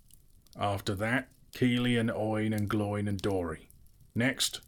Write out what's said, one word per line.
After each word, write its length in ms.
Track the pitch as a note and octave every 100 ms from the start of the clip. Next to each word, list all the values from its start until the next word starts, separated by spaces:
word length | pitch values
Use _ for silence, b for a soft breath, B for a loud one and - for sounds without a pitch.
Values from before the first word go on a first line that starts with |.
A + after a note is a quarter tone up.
| - - - - - -
After 400 | G2+ G2+ - F#2+
that, 340 | A2 B2 - - -
Kili 480 | - B2+ B2 B2 A#2+
and 100 | A#2
Oin 420 | G2+ G#2+ A2 G#2+
and 160 | G#2+ G2+
Gloin 380 | G#2+ G2+ G#2 G#2
and 140 | G2+
Dori. 480 | G#2+ F#2+ E2+ D#2+ - - - - -
Next, 480 | - B2+ B2+ - -